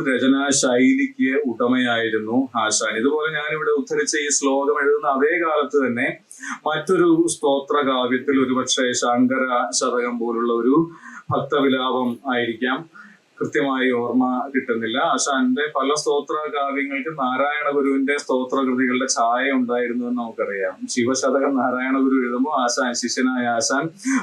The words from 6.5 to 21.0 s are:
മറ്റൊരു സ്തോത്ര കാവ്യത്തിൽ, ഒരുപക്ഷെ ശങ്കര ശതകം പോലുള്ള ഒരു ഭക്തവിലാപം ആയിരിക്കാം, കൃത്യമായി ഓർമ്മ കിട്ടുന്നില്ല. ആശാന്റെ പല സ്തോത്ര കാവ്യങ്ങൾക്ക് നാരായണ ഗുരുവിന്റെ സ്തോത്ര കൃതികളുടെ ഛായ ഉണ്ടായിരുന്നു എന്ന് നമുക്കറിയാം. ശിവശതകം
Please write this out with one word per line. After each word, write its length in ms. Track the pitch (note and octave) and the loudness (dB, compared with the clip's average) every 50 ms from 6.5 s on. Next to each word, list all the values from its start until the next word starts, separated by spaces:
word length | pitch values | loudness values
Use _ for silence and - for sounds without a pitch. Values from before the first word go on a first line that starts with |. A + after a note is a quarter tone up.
| - - _ D3+ | -12 -6 _ -4
മറ്റൊരു 420 | D#3 D#3 D3+ D3+ F#3+ F3 E3+ F3 E3 D#3+ E3+ E3 - | -4 -4 0 0 2 4 6 4 6 4 4 2 0
സ്തോത്ര 420 | - - C#3+ C#3 C#3 C3+ - D3 D3 C#3 C3 | 0 2 2 2 2 0 0 0 0 2 2
കാവ്യത്തിൽ, 480 | C3 B2+ B2 A#2+ B2+ B2+ B2+ C#3+ C#3 C3+ C3+ | 0 0 0 0 0 -2 0 2 2 2 2
ഒരുപക്ഷെ 420 | B2+ B2+ B2+ B2 B2 - - C3 B2 B2 A#2+ | 2 2 0 0 0 0 0 0 0 0 0
ശങ്കര 420 | - B2 A#2+ A#2+ B2+ B2 C3 C3 C3 C3 B2 B2 B2+ B2+ B2+ - | 0 2 4 4 4 4 4 0 0 0 0 0 0 0 -2 -2
ശതകം 360 | C#3 B2+ A#2 B2 A#2+ B2 A#2+ A#2+ | -2 0 0 0 -2 -2 -2 -4
പോലുള്ള 320 | A#2 A#2 A2+ A2+ A#2+ A#2+ A#2 A#2 | -4 -2 -2 0 0 0 0 2
ഒരു 140 | A2+ B2 C#3 D#3+ E3 E3 - - - - - - - _ | 4 4 4 4 2 0 -4 -16 -20 -18 -18 -18 -8 _
ഭക്തവിലാപം 800 | B2+ - - - - C#3+ C#3 C3+ C3 C3 B2+ C3 B2 B2+ B2+ A#2+ A#2+ A#2+ - C#3 B2+ | -4 -4 -2 -2 0 0 2 2 2 2 0 0 0 0 0 -2 -4 -6 -6 -4 -2
ആയിരിക്കാം, 460 | A#2+ A#2+ A#2 A#2 G#2+ B2 B2+ C3 C#3+ D#3+ - _ - - - - _ _ _ _ - | -2 -2 -2 -4 -4 -2 -4 -4 -4 -6 -12 _ -20 -20 -20 -20 _ _ _ _ -8
കൃത്യമായി 520 | A#2+ A#2 - A2 C#3 C3+ C3+ C3 B2+ B2+ B2 A#2+ A#2+ | -8 -4 -2 -2 0 0 0 0 2 2 2 0 0
ഓർമ്മ 480 | A#2+ - B2+ B2+ B2+ B2+ B2+ B2 - - | 0 2 2 2 2 0 -2 -4 -2 -2
കിട്ടുന്നില്ല. 420 | C3 - - A#2 A2+ A2+ A2 A2+ C3+ D#3 E3+ F3 | -4 -2 0 -4 -2 -2 -2 -2 0 0 0 0
ആശാന്റെ 520 | D#3 - D3+ C#3 C3 B2+ B2+ B2+ C#3 D3 D3+ - C#3+ | 0 0 0 0 2 2 2 2 0 0 -2 -2 -2
പല 120 | C3+ C#3 D3 D3+ - | 0 0 0 0 0
സ്തോത്ര 340 | D#3 D3 C#3+ C#3 - D#3+ D3+ D3+ D3+ C3+ | 0 0 0 0 -2 -6 -4 -4 -4 -4
കാവ്യങ്ങൾക്ക് 580 | C#3+ C#3 C#3 C3+ C#3 C#3 C#3 C#3 C#3 B2+ D#3+ D#3 B2+ C3 | -2 -2 -2 -2 -4 -4 -4 -6 -6 -6 -8 -6 -4 -4
നാരായണ 440 | B2+ B2+ B2+ C#3 C#3+ D3 D3+ D3 C#3+ C#3+ | -2 0 0 0 0 -2 -2 -2 0 0
ഗുരുവിന്റെ 420 | C#3+ C3+ C#3 C#3 C3+ C3+ C3+ C#3+ D3 - | 2 2 2 2 0 0 0 -2 -2 -2
സ്തോത്ര 340 | - C3+ B2+ B2+ B2+ C3+ C#3 C3+ B2+ | -2 -2 -2 0 0 -2 0 0 0
കൃതികളുടെ 400 | B2+ B2 C3 B2+ B2 B2+ C3 B2+ - C3 | 0 0 0 0 0 -2 -2 -2 0 0
ഛായ 340 | A#2 A#2 A#2+ B2 C3 C#3 C#3 C3 | 2 2 2 0 0 0 0 0
ഉണ്ടായിരുന്നു 460 | B2 A#2 A#2+ B2 B2 A#2+ A#2 B2 A#2+ A#2+ | 0 0 0 -2 0 -2 -2 -4 -4 -4
എന്ന് 140 | B2 B2 | -4 -4
നമുക്കറിയാം. 560 | A#2 A2+ A2+ - G#2+ F#2+ G2+ G2 F#2+ F#2+ F#2 G2+ A#2+ B2 - | -6 -8 -6 -6 -6 -4 -4 -4 -4 -4 -4 -6 -10 -6 -2
ശിവശതകം 580 | B2+ | 0